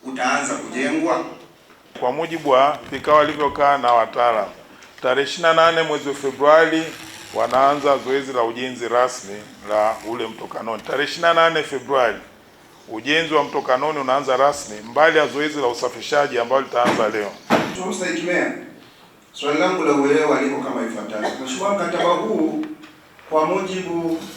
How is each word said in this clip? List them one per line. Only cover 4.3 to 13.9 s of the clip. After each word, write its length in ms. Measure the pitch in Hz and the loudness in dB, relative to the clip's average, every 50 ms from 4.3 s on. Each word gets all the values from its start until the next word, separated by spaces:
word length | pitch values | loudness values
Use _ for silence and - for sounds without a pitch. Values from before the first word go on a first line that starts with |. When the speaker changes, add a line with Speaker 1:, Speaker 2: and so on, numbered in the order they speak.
| 117 107 101 92 - - - - - - - - - - | 2 2 -2 -4 -8 -18 -20 -20 -20 -20 -20 -20 -20 -6
Speaker 2:
tarehe 260 | - 131 127 135 143 135 | -2 0 2 2 0 -2
ishirini 140 | - - 170 | -4 0 2
na 100 | 165 160 160 160 165 | 4 6 6 6 6
nane 100 | 165 165 | 4 2
mwezi 280 | 160 156 151 147 131 143 | 0 0 -2 -4 -4 -6
wa 60 | 135 | -8
Februari 680 | - - 139 123 123 139 147 151 160 165 160 156 160 160 160 147 - - - - - - - - | -4 -4 -6 -4 2 6 8 8 8 8 6 2 0 -2 -4 -10 -12 -16 -18 -18 -18 -18 -8 -2
wanaanza 640 | 101 113 117 123 127 135 139 143 147 135 143 139 135 | -2 -2 2 4 4 4 4 2 2 2 2 2 2
zoezi 360 | 110 127 131 139 135 131 131 | 2 -2 -2 -2 -2 -2 -2
la 100 | 123 117 | 0 0
ujenzi 440 | 113 117 120 127 127 127 113 120 113 | 0 -2 -4 -6 -8 -6 -6 -6 0
rasmi 480 | 113 120 123 131 127 - - 98 101 104 107 104 - - - 101 | 2 2 2 2 0 -6 -12 -12 -14 -14 -14 -18 -20 -18 -8 -2
la 260 | 107 107 107 107 110 - - 104 | 0 2 2 2 0 -2 -6 -8
ule 180 | 117 123 117 110 | -6 -6 -6 -8
mto 180 | 113 110 120 | -8 -12 -14
Kanoni. 360 | 107 - - 110 113 113 107 - | -12 -10 -10 -8 -6 -8 -8 -6
Tarehe 200 | - - 131 143 | -6 -4 -2 -2
ishirini 180 | 143 143 165 170 170 | -4 -4 0 0 2
na 60 | 170 | 4
nane 300 | 165 165 165 165 160 143 | 6 4 4 4 0 -4
Februari 540 | - 143 131 120 120 139 135 123 113 101 92 - - - - - - - - - - - - - - | -4 -6 -8 -4 0 2 2 2 2 0 -4 -12 -20 -20 -20 -20 -20 -20 -20 -20 -20 -20 -20 -18 -12
ujenzi 440 | 113 110 117 131 151 160 165 160 156 | -12 -10 -2 0 0 0 0 2 2
wa 100 | 151 139 | 0 0
mto 180 | - - 147 | 2 -2 -6
Kanoni 380 | 131 - 127 127 139 151 | 0 0 0 0 2 0